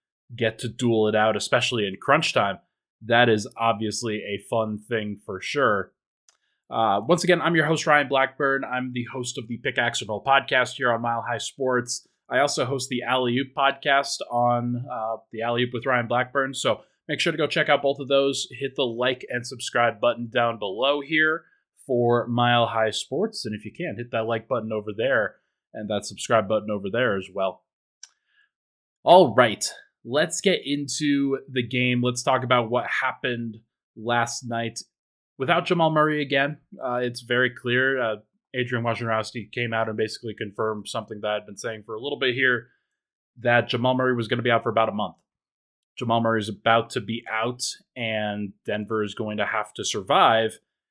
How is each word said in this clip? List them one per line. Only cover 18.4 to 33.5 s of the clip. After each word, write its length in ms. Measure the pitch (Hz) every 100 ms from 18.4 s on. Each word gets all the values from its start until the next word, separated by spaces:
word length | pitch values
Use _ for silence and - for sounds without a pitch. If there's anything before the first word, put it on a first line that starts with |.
| -
Hit 240 | 117 135 131
the 80 |
like 420 | 131 117 123 127 -
and 180 | 123 120
subscribe 520 | 123 - 123 120 107
button 300 | 120 117 117
down 280 | 120 120 113
below 420 | 101 98 131 147
here 440 | 139 156 156 160 - _ _ _ -
for 400 | 123 120 120 113
Mile 400 | 120 123 120 113
High 240 | 113 110
Sports. 540 | 104 - 135 214 - 113
And 100 | 107
if 100 | 104
you 60 | -
can, 200 | 175 107
hit 140 | 120
that 160 | 120 113
like 200 | 117 113
button 240 | 123 110
over 200 | 110 104 101
there 420 | 120 127 101 - _ _ _
and 160 | 110 107
that 160 | 104 -
subscribe 420 | 98 - 117 98
button 220 | 107 104
over 180 | 104 98
there 260 | 110 123 98
as 80 | 92
well. 300 | 92 95 90 _ _ _ _ - _ _ _ _ _ _ _ _ _
All 320 | - 175 160
right, 340 | 117 120 101 - - - _ -
let's 340 | 131 170 -
get 200 | 190 180
into 760 | - 143 143 - 151 143 139 135 131
the 120 | 127 120
game. 380 | 127 123 123
Let's 180 | 123 123
talk 220 | - 131
about 260 | 123 123 113
what 160 | 120 113
happened 720 | - 131 123 131 117 117